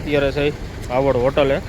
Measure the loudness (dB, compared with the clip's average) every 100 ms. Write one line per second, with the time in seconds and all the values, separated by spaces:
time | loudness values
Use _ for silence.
0 | 2 0 0 0 -2 -2 -8 -10 -2 0
1 | 2 2 2 2 2 0